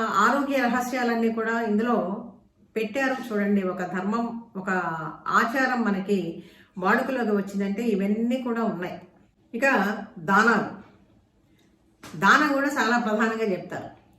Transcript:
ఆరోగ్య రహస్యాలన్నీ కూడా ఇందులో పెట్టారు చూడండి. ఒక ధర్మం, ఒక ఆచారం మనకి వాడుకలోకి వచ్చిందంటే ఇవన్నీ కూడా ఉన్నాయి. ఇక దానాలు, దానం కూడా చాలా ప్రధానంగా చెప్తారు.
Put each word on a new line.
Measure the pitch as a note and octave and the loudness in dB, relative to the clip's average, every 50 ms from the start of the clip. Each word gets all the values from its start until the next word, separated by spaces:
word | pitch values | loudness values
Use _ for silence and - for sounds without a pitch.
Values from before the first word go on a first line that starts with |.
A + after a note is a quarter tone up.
| A3 G#3+ - | 0 0 2
ఆరోగ్య | F#3+ G#3 A#3+ C4 C#4+ C4+ C#4 C#4 C4 A#3+ | 4 4 4 4 2 0 0 0 0 2
రహస్యాలన్నీ | A#3 B3 B3 A#3+ - C4+ B3+ A#3 A#3 A#3 A3+ A3+ A3+ | 2 0 0 -2 -2 -2 -2 0 0 0 2 0 0
కూడా | A3+ A3+ A3 A3+ A#3 A#3 | 0 0 -2 -2 -2 -2
ఇందులో | A#3 G#3 G#3 G#3+ A#3 B3 A#3 - F3 F#3+ G3+ A#3 - - - - _ _ _ _ _ _ - | 0 0 2 2 2 2 2 0 0 -2 -6 -8 -10 -14 -18 -20 _ _ _ _ _ _ -4
పెట్టారు | A3 A3 G#3+ - C#4 C4+ C4+ B3+ - - - G#3+ | -4 -4 -2 -2 -2 0 0 -2 -4 -6 -4 -2
చూడండి. | G3+ G3+ G3+ G3+ G3 | -2 2 2 2 2
ఒక | F#3 F#3 F3+ - | 2 0 -4 -4
ధర్మం, | F3+ F3 F#3+ F#3 F#3+ G#3 A3+ A#3 A#3+ A3+ - - - - - | -6 -6 -4 -4 -4 -2 -2 -2 -2 -4 -6 -10 -12 -12 -12
ఒక | F#3+ F#3 G3 F#3 F#3 F3 E3 E3 D#3+ D#3 D#3 - - - | -8 -4 -2 -2 -2 -2 -2 -4 -6 -8 -10 -12 -10 -6
ఆచారం | - F3 G#3 A3+ A3+ B3+ C4+ C4 B3+ B3+ A#3 | 0 2 2 2 2 0 0 0 0 0 0
మనకి | G#3+ G3+ F#3+ F#3 F#3+ G#3 G3+ F#3 E3 E3 F3 - - - - - - _ - | 0 0 0 0 0 0 0 0 0 -4 -6 -10 -14 -20 -20 -20 -20 _ -10
వాడుకలోకి | F#3 F3+ F#3+ A3+ A#3+ - - C4 A#3+ A3+ G#3 | -2 2 2 2 2 2 -2 -2 -2 0 0
వచ్చిందంటే | G#3 G3 F#3+ - - G3 G3 G3 G3+ A#3 A#3+ | 0 0 0 -2 -4 -4 -2 -2 -2 -2 0
ఇవన్నీ | A#3 G3+ F#3 G3 G#3 G#3 A3+ A#3 A#3+ C4 | 0 0 0 2 0 0 0 0 0 0
కూడా | C4 B3 A#3+ A3+ A#3 A3 | -2 -2 -2 -2 -2 -2
ఉన్నాయి. | F#3+ E3+ E3+ F3+ E3+ - - - - _ _ _ _ _ _ _ _ - | -2 -2 -4 -6 -8 -8 -10 -16 -20 _ _ _ _ _ _ _ _ -4
ఇక | A#3 C4+ C#4 B3+ G#3 F#3+ G3+ G#3+ - - - - F3+ | 0 2 2 4 4 2 0 -2 -4 -8 -12 -14 -8
దానాలు, | D#3 F3 G3 G#3 A3 A#3 A3 - - - - - - - - _ _ _ _ _ _ _ _ _ _ _ _ _ _ _ _ _ _ _ _ _ - - - | -2 4 4 6 6 6 4 2 0 -4 -8 -14 -18 -20 -20 _ _ _ _ _ _ _ _ _ _ _ _ _ _ _ _ _ _ _ _ _ -20 -16 -8
దానం | D#3 F#3+ G3+ B3 C#4 D4+ D4 C#4 | 2 4 6 6 6 6 4 2
కూడా | C4+ C#4 | 2 0
చాలా | C#4+ C#4+ - A3 A3+ A#3+ | 0 0 0 2 2 2
ప్రధానంగా | A#3+ - G#3+ G#3+ A3+ A3+ A3 A3 - A3+ G3+ | 2 2 0 0 2 2 0 0 0 0 0
చెప్తారు. | F3+ F3 - - D3+ C3 - - - - _ _ - | 0 -2 -4 -8 -10 -10 -10 -12 -16 -20 _ _ -10